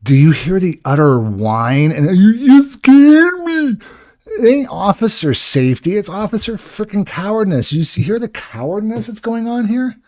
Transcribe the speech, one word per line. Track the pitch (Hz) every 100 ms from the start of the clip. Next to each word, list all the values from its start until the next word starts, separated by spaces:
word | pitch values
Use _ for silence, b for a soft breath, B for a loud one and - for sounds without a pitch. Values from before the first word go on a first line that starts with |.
Do | 107 135
you | 147
hear | 147 123 190
the | 180 - -
utter | 143 151 131
whine? | 110 101 107 110 117 135 151
And, | 156 147 185
You, | 196
you | 233 269 269
scared | 277 - - 269 285 302 339 370
me. | 339 320 302 214 b b b b _
It | 440 233
ain't | 269 262
officer | 160 190 196 226 - 156
safety. | 131 - - 127 127 - 196
It's | 202
officer | 180 214 226 -
frickin | 220 - - 214 202 196
cowardness. | - 185 214 214 156 113
You | 151
see, | 160 -
hear | 117 220
the | 233
cowardness | - - 110 127 190 214 233 220
that's | 208
going | - 233 226
on | 240 220
here? | 233 254 220